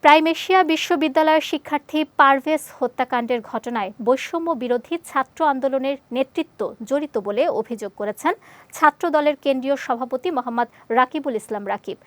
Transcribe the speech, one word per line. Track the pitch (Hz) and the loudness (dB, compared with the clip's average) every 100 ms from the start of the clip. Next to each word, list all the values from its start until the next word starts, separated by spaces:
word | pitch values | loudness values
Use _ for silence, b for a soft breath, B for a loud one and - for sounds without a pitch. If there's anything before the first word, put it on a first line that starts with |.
প্রাইম | 302 311 320 | 8 6 6
এশিয়া | 320 - 381 | -2 2 2
বিশ্ববিদ্যালয়ের | 330 320 - 349 311 269 311 311 - | 4 0 0 0 2 2 4 2 0
শিক্ষার্থী | 302 - 294 - 302 302 - | -8 -4 -6 -4 -4 -4 4
পারভেজ | 277 277 285 311 - - | 4 4 2 -2 -4 -6
হত্যাকাণ্ডের | 247 - 254 247 233 247 214 | -6 -4 -4 -2 -2 -4 -4
ঘটনায় | 233 247 233 196 - 226 | -10 -6 -6 -6 -6 0
বৈষম্য | 262 - 339 330 302 | 0 0 -6 -4 -4
বিরোধী | 247 247 - 330 - | -2 -4 -2 -8 -4
ছাত্র | 285 262 - 311 | -4 -4 -2 0
আন্দোলনের | 269 269 269 269 277 _ | 0 -2 -2 -4 -6 _
নেতৃত্ব | 240 285 - 320 _ 202 - 214 | -4 -4 -4 -8 _ -8 -8 -4
জড়িত | 277 294 233 | -4 -2 -6
বলে | 196 208 320 - | -4 -2 0 -2
অভিযোগ | 220 226 208 - | -6 -8 -10 -8
করেছেন | 208 208 302 415 B B B | -8 -4 -4 -4 B B B
ছাত্র | - 302 - 349 | 2 2 2 0
দলের | 302 294 294 | 2 2 0
কেন্দ্রীয় | 285 262 262 277 | -2 -2 0 -4
সভাপতি | - 233 247 254 359 | -2 -4 -4 -4 -2
মোহাম্মদ | 294 247 233 233 b b | -4 -4 -2 -4 b b
রাকিবুল | 233 254 311 285 220 | 2 2 0 -4 -6
ইসলাম | - 208 202 | -6 -8 -6
রাকিব। | 202 - - | -8 -6 -12